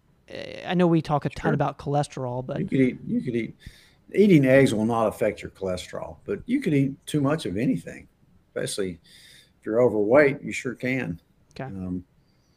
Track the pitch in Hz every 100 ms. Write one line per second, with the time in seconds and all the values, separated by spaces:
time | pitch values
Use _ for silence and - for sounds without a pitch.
0 | _ _ _ - - - - 175 175 165
1 | - 143 139 - 160 151 143 139 - 143
2 | 143 - 127 123 127 147 - 135 127 110
3 | - 233 233 117 110 - - - _ _
4 | _ - 208 165 135 135 131 107 110 117
5 | 107 - 110 - 87 - 95 90 - 98
6 | - - - 101 - 269 202 143 139 135
7 | - 151 139 160 107 92 127 127 - -
8 | - _ _ _ _ - 135 - 95 85
9 | _ - - - _ _ - 110 123 104
10 | 104 135 143 139 113 104 127 113 123 131
11 | 117 85 _ _ _ - 131 95 92 92
12 | 90 _ _ _ _